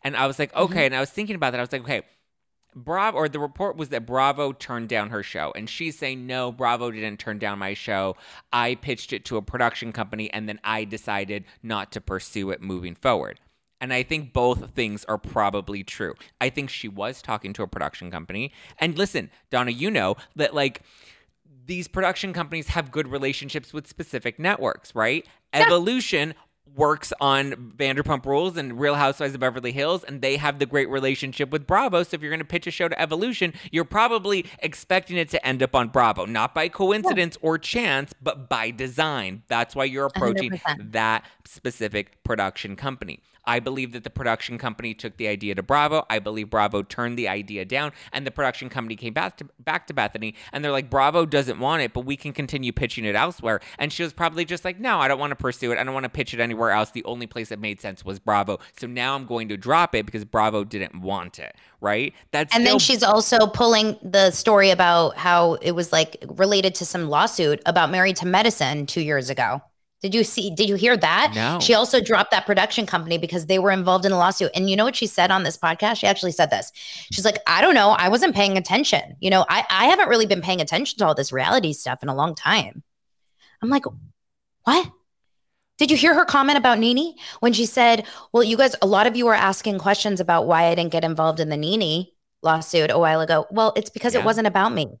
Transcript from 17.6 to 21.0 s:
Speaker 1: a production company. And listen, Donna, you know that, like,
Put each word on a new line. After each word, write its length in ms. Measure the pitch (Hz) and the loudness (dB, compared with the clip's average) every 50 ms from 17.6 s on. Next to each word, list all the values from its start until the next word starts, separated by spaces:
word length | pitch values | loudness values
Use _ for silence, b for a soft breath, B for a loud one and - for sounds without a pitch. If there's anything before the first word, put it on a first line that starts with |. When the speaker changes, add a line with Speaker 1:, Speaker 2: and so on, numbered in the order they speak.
| 107 | -8
Speaker 1:
a 60 | 90 | -8
production 420 | - 98 78 73 - - 90 87 | -6 -6 -6 -6 -8 -10 -16 -12
company. 420 | 87 82 82 - 90 101 123 139 B B B B B B | -12 -14 -14 -12 -10 -10 -10 -12 B B B B B B
And 180 | - 185 160 151 | -4 -4 -2 -2
listen, 320 | 202 190 - 160 95 - b b b b | -4 -4 -4 -8 -8 -8 b b b b
Donna, 200 | - 123 123 123 | -2 -2 -2 -2
you 200 | 120 120 147 202 | -4 -4 -4 -2
know 260 | 220 147 101 92 104 B B B B | -2 0 0 0 -2 B B B B
that, 180 | 151 147 139 - | -4 -4 -2 0
like, 280 | 147 139 139 - - b b b b | 0 -2 -2 -4 -8 b b b b